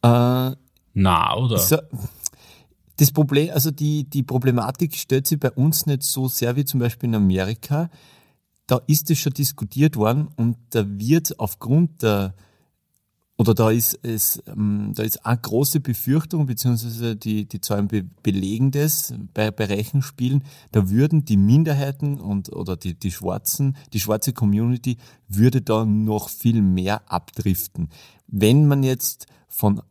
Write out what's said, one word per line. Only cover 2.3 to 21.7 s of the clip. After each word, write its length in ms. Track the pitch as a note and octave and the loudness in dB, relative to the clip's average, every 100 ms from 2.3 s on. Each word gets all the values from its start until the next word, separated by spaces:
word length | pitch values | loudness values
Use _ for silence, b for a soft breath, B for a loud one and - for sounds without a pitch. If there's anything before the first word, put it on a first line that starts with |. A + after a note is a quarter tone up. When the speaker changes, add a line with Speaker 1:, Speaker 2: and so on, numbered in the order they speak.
| B B B B _ _ - | B B B B _ _ 2
Speaker 1:
das 140 | C#3+ | 2
Problem, 400 | D3 C#3+ C#3+ D#3+ | 4 2 2 0
also 160 | D#3 D3 | 0 -2
die, 380 | C#3+ D3+ D3+ C3 | -2 -2 -2 -4
die 140 | C#3+ | -4
Problematik 720 | B2 B2+ C3 B2 A2 C#3 E3 - | -2 0 2 0 -2 -4 -4 -4
stellt 320 | - C3+ C#3 | -2 -2 0
sich 120 | D3+ | -2
bei 120 | C3+ | -2
uns 340 | - C#3+ D#3 - | 0 0 2 -2
nicht 180 | C3+ | -2
so 240 | - - C3 | -4 -4 -4
sehr 280 | - A#2+ B2 | -2 -2 -2
wie 100 | C#3 | -2
zum 140 | C3+ | 0
Beispiel 300 | A#2+ - A#2+ | -2 -2 -2
in 60 | A2 | 2
Amerika. 760 | G2 F#2 F#2 A2+ - D3 E3+ b b b b b _ _ - | 2 2 -2 -6 -4 -4 -4 b b b b b _ _ -4
Da 160 | B2 - | -4 0
ist 220 | D3+ D3+ | -2 0
es 80 | D#3 | -2
schon 140 | D3+ | -2
diskutiert 600 | C3 C#3 - A2 - D3+ A#2 | -2 -4 -4 -8 0 0 2
worden 320 | G#2+ B2+ D3+ - | 2 2 -2 -2
und 220 | A#2 A#2 _ | -2 -2 _
da 120 | A#2 G2+ G2+ | -2 -2 -4
wird 400 | A2 D#3+ D#3+ - | 2 2 2 -6
aufgrund 600 | G#2+ - A2 D3 E3+ - | -6 -6 0 2 2 0
der, 320 | A2+ G#2 F#2+ F#2+ b b b _ _ _ _ _ _ - | 0 0 -2 -6 b b b _ _ _ _ _ _ 0
oder 160 | A2+ | 2
da 160 | A2 A2 | 4 4
ist 300 | A2+ A2+ - | 2 0 -4
es, 400 | A#2+ A2 - - - | -6 -4 -2 -4 -8
ähm, 440 | G#2 G#2 G#2 G#2 G#2 | -4 -2 -2 -4 -6
da 80 | |
ist 220 | A2 - A2+ | -6 -6 -2
eine 120 | A#2 | -2
große 420 | - A2+ C#3+ D#3 | 0 0 0 0
Befürchtung, 680 | C3+ A2+ - D3 D#3 F3 C#3+ | -2 -4 0 0 0 -2 -2
beziehungsweise 680 | A#2 B2+ A#2 A#2 A2+ A#2 G#2 | -2 0 0 -4 -6 -6 -6
die, 320 | A2 G#2+ G2+ | -4 -4 -4
die 140 | G2+ | -8
Zahlen 260 | - G2+ G2+ | -4 -2 0
be-, 160 | G#2+ F#2 _ | -2 -6 _
belegen 480 | - F#2+ F#2+ A2 C3+ | -2 0 -2 0 0
das 420 | C#3 D3+ D3+ - A#2 G2 | 2 0 -2 -6 -10 -10
bei, 180 | - G#2+ | -2 -2
bei 140 | G#2 G#2 | -2 -2
Rechenspielen, 800 | G2+ A2+ C#3 C3+ - B2 C#3 C3+ B B | -2 0 -2 -2 -4 0 0 -2 B B
da 160 | A2 F#2+ | 0 2
würden 340 | G#2+ D3 D#3 | 2 4 2
die 140 | C#3+ G2+ | 2 4
Minderheiten 840 | G2 C3+ D#3+ | 6 6 4